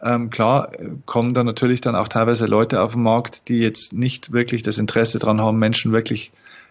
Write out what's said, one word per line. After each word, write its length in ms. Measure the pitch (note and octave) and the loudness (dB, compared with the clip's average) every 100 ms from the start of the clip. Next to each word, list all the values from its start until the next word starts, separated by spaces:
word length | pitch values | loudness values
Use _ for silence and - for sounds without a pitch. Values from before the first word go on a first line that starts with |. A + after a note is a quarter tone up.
Ähm, 280 | - A#2+ A#2 | -2 -2 -2
klar, 420 | A#2 A2+ C3+ - - | 0 2 2 0 -8
äh, 80 | - C#3 - | -12 -14 -4
kommen 280 | A#2+ A#2+ | 0 0
da 100 | B2 | 2
natürlich 380 | A#2+ A2+ B2+ B2 | 0 0 0 2
dann 160 | B2 A2 | 0 -2
auch 100 | A2 | 0
teilweise 380 | A#2 A2+ A#2 A2 | 0 2 2 2
Leute 340 | G#2 A2+ A2+ | 2 2 2
auf 120 | G#2+ | 0
den 100 | A#2 | 2
Markt, 460 | A2+ A2+ A#2 - - | 2 2 0 -12 -4
die 100 | A#2+ | 0
jetzt 320 | A2+ A2 - | 0 -2 -10
nicht 400 | G#2 B2+ - - | -4 -4 -4 -4
wirklich 320 | A#2+ A#2+ A#2 | -2 0 -2
das 140 | A2 G#2 | -4 -2
Interesse 420 | A2 - A2+ A2 | 0 2 0 0
dran 220 | A2+ G#2+ | 0 2
haben, 180 | A2 A2 | 2 2
Menschen 320 | A2 A2 A#2 | 2 0 0
wirklich 400 | A2+ A2+ A2 - _ - - - | 0 0 -6 -8 _ -20 -20 -20